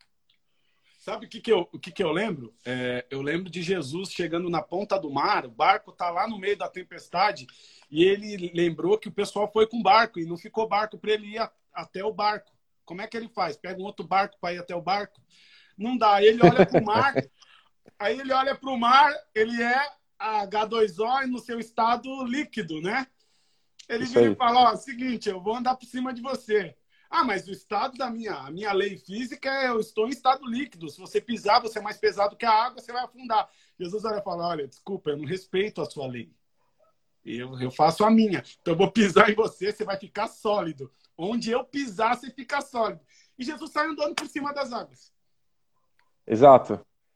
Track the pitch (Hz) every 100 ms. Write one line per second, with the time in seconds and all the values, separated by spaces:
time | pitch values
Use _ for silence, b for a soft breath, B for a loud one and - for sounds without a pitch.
0 | _ _ _ _ _ _ _ _ _ _
1 | - 220 226 233 233 196 175 - 185 -
2 | 170 160 220 151 113 _ 123 127 123 123
3 | - 135 143 170 185 175 170 185 131 170
4 | 196 - 170 170 180 170 - 180 208 190
5 | 151 139 175 185 131 113 165 208 - -
6 | 175 175 226 208 190 190 180 185 180 170
7 | - 175 208 139 127 b b b b 151
8 | 185 202 214 208 175 170 175 156 170 214
9 | 208 196 202 202 208 220 220 240 190 220
10 | 226 175 165 175 214 214 220 202 214 170
11 | 208 214 208 220 208 _ _ 175 - 185
12 | 214 190 208 208 - _ _ _ - 175
13 | 226 233 233 - 170 147 180 185 196 202
14 | 165 190 202 - 175 175 175 175 165 202
15 | 202 _ _ _ _ - _ - 226 247
16 | 214 202 214 233 175 - 185 170 160 220
17 | 277 135 - _ _ _ _ _ - _
18 | 208 262 269 262 269 277 262 254 233 269
19 | 294 302 - 214 226 240 240 262 285 -
20 | _ _ 214 214 196 208 214 226 214 170
21 | 226 269 262 247 - 233 226 - 226 240
22 | 262 269 247 269 - 226 165 156 175 254
23 | 262 _ _ _ _ _ _ - - 233
24 | 247 240 233 196 240 247 240 208 269 240
25 | 262 220 208 185 190 240 240 254 - 254
26 | 254 240 269 247 - 208 165 - _ _
27 | _ 330 262 190 185 190 - 208 262 254
28 | 254 226 214 147 135 170 208 196 202 185
29 | - 208 254 269 269 269 262 226 214 214
30 | 226 277 254 262 254 233 277 170 160 160
31 | 180 208 226 214 190 233 226 220 208 202
32 | 214 196 202 - 233 220 247 240 - 240
33 | 240 247 247 220 269 _ _ - 175 208
34 | 220 208 196 170 175 160 135 - - 190
35 | 151 147 143 185 - 185 208 - 147 151
36 | 135 120 - _ _ _ _ _ _ _
37 | _ _ - 117 127 131 127 - 156 165
38 | 214 226 214 151 - - 175 165 196 233
39 | 202 180 220 208 220 - 190 - 196 196
40 | 190 202 214 - 214 208 165 139 131 _
41 | _ - 185 240 226 247 254 277 262 180
42 | 226 240 262 - - 285 277 240 208 160
43 | _ _ _ - 254 302 302 302 311 302
44 | 294 - 302 302 285 285 254 226 - 131
45 | _ _ _ _ _ _ _ _ _ _
46 | _ _ - 110 139 127 - 101 - _
47 | _